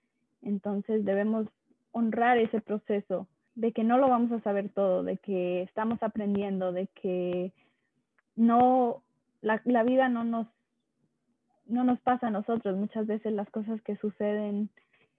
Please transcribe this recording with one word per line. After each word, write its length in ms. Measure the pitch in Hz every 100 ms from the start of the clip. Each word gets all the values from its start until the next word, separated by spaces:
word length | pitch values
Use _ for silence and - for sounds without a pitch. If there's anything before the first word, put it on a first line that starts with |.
| _ _ _ _
Entonces 640 | 202 202 208 202 202 220 196
debemos 420 | 196 214 220 214 - _ _ _
honrar 460 | 226 226 220 233 247
ese 240 | 226 214
proceso 680 | - 208 - 208 - 185 190 _ _ 240
de 160 | 226
que 120 | 226
no 140 | 226 247
lo 120 | 277
vamos 220 | 240 233
a 100 | 233
saber 280 | 214 202 202
todo, 340 | - 196 185
de 140 | 180 190
que 460 | - 185 180 180
estamos 380 | 185 - 220 233
aprendiendo, 680 | 220 220 202 202 202 190 185
de 160 | 180 196 -
que 500 | 196 180 180 180 185 - _ _ _ _ _ _ _ -
no, 680 | 233 233 254 254 240 - _ _ _ _
la, 200 | 214 220 240
la 180 | 247
vida 240 | 233 262 262
no 140 | 233
nos, 240 | 233 233 226 _ _ _ _ _ _ _ _ _ _ _ -
no 180 | 240
nos 160 | 247 247
pasa 280 | - 247 240
a 40 |
nosotros. 460 | 214 214 233 208 190
Muchas 280 | 214 220 214
veces 280 | 214 214
las 160 | 214 208
cosas 320 | 220 214 220
que 160 | - 208
suceden, 720 | 214 - 208 208 208 208 214 _ _ _ _